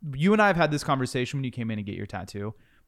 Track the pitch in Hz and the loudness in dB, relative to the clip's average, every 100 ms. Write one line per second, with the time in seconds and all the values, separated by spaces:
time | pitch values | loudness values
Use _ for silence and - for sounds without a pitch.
0 | 156 135 180 214 202 170 151 147 - 135 | -10 0 4 6 6 4 2 2 0 0
1 | 127 131 123 143 131 120 113 107 101 87 | 0 -2 -2 -4 -6 -6 -6 -4 -6 -8
2 | 101 98 - 104 104 - _ _ | -8 -10 -10 -8 -8 -10 _ _